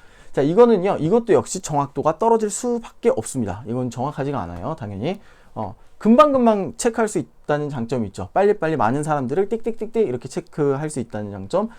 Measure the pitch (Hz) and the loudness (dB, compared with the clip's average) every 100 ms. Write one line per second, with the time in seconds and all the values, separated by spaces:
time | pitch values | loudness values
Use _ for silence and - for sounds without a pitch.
0 | - - - - 139 180 233 214 190 160 | -20 -20 -8 -2 2 6 6 6 2 0
1 | 151 233 226 147 - 185 - 147 139 - | 2 2 4 2 2 -6 -4 -2 -2 -2
2 | 147 160 226 226 214 202 247 240 233 - | -2 2 2 2 0 -4 -4 -4 -6 -4
3 | 233 - - 131 101 95 117 123 127 123 | 0 0 -2 -4 -4 -6 -6 -6 -4 -4
4 | 135 147 139 135 85 87 110 160 104 98 | -6 -4 -6 -4 -6 -8 -8 -8 -8 -6
5 | 139 196 - - - - 101 - - - | -6 -6 -10 -20 -16 -10 -10 -12 -20 -2
6 | 208 240 302 269 233 208 165 - 240 226 | 4 6 6 6 4 2 0 -2 -2 0
7 | 214 180 - - - 147 147 143 117 131 | -2 -2 -6 -8 -4 -2 -2 -6 -4 -4
8 | 104 - - 175 202 202 160 151 107 139 | -4 -8 -4 2 2 2 0 2 2 2
9 | 151 147 123 151 202 - 233 - 214 226 | 0 -2 -2 -2 -2 -2 -4 -6 -4 0
10 | 190 123 131 - - - 143 139 156 139 | 0 -2 -6 -10 -8 -2 0 0 -4 -6
11 | 113 107 104 98 98 175 226 | -6 -8 -8 -10 -4 -2 -2